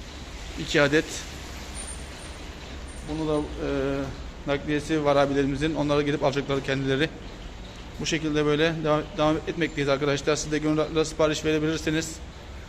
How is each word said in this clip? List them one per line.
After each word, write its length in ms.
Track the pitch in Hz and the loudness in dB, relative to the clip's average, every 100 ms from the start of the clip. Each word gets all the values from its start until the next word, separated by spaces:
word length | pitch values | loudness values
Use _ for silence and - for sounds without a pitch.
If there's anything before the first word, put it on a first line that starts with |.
| - - - - - - | -12 -14 -12 -12 -10 -8
İki 220 | 147 156 | 2 4
adet. 220 | 143 151 - - - - - - - - - - - - - - - - - - - - - | 6 4 2 -4 -10 -12 -12 -12 -10 -10 -10 -10 -12 -12 -12 -12 -12 -12 -12 -10 -10 -10 -6
Bunu 200 | 151 156 | -2 0
da, 80 | 151 | 0
e, 40 | 147 - 143 139 139 139 135 - - - - | 0 -4 -2 0 0 0 -4 -6 -10 -8 -2
nakliyesi 580 | 143 151 147 143 160 | 0 0 -2 0 2
var 120 | 143 139 | 4 6
abilerimizin. 580 | 139 139 139 135 160 | 6 4 2 2 0
Onlara 280 | 147 147 147 | 2 2 2
gidip 220 | 143 143 | 2 2
alacaklar 400 | 143 135 139 139 | 2 2 0 -2
kendileri. 440 | 131 135 135 135 160 - - - - - - - - - | 0 0 2 2 0 -2 -14 -12 -14 -12 -14 -14 -12 -6
Bu 60 | 151 | -2
şekilde 400 | 160 156 147 151 | 0 2 2 4
böyle 280 | 147 165 160 | 4 4 2
devam, 180 | 156 151 151 - | 2 2 2 2
devam 200 | 151 156 | 4 2
etmekteyiz 520 | - 170 156 - 139 | 0 -2 -2 0 2
arkadaşlar. 480 | 135 143 139 - 147 | 2 2 2 2 0
Siz 160 | 151 | 2
de 60 | 151 | 0
gönül 180 | 151 156 | 2 2
rahatlığıyla 280 | 151 156 | 2 2
sipariş 400 | 156 - 156 151 | 0 2 2 2
verebilirsiniz. 720 | 156 156 156 156 160 156 160 - - - - - | 2 2 2 0 0 -2 -2 -8 -12 -14 -14 -14